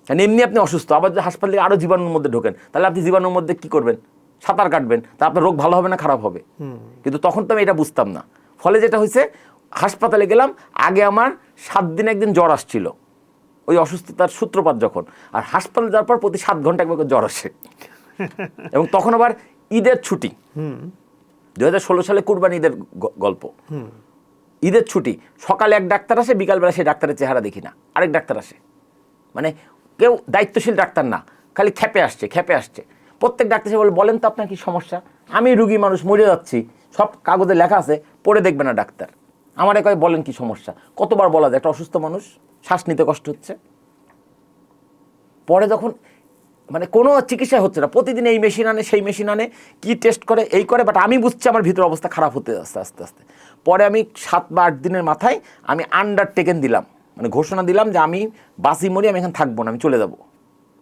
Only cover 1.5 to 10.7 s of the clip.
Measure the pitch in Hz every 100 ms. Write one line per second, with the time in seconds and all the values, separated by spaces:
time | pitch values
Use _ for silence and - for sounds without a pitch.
1.5 | 196 185 196 165 180 175 160 139 117 107
2.5 | - - 156 185 175 165 185 185 180 165
3.5 | 175 - 156 117 113 _ _ _ _ -
4.5 | 190 185 156 123 117 - - 156 170 175
5.5 | 156 156 180 180 185 151 131 107 87 -
6.5 | - 139 117 113 123 143 147 180 180 208
7.5 | 214 202 165 151 - - 87 - _ _
8.5 | _ 170 220 226 214 214 240 294 - _
9.5 | _ _ - 190 - 175 208 196 226 269
10.5 | - -